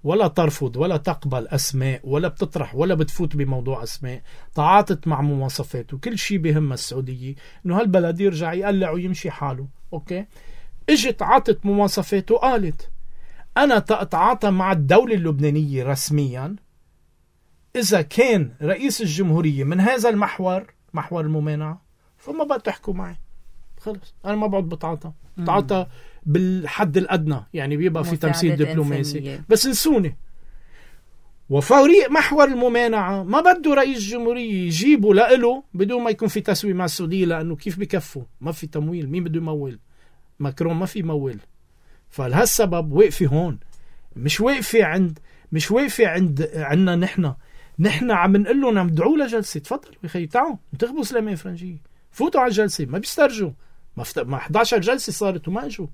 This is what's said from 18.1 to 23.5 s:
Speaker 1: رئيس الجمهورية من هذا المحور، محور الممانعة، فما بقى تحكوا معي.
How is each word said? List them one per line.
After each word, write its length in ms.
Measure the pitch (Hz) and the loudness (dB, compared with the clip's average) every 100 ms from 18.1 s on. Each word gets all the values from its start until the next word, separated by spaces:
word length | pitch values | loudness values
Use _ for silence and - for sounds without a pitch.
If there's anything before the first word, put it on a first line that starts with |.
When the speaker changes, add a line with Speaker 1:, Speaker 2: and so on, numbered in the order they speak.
| - 262 214 135 - | 2 4 4 0 -4
Speaker 1:
رئيس 400 | 151 190 269 - | -2 0 -2 -2
الجمهورية 640 | 214 151 190 160 160 139 | -4 0 2 2 2 0
من 160 | 135 180 | 0 2
هذا 300 | 202 254 233 | 2 4 2
المحور، 640 | 208 202 - 185 185 190 _ _ | 2 0 -2 -2 -2 -6 _ _
محور 280 | 156 147 170 | -10 -6 -4
الممانعة، 600 | 156 156 151 151 156 170 _ _ _ _ | -2 -2 -2 -4 -6 -10 _ _ _ _
فما 260 | - 302 | -10 -6
بقى 160 | 302 262 | -2 -2
تحكوا 340 | - - - | -4 -6 -6
معي. 220 | 185 180 175 - - - | -6 -6 -10 -14 -18 -18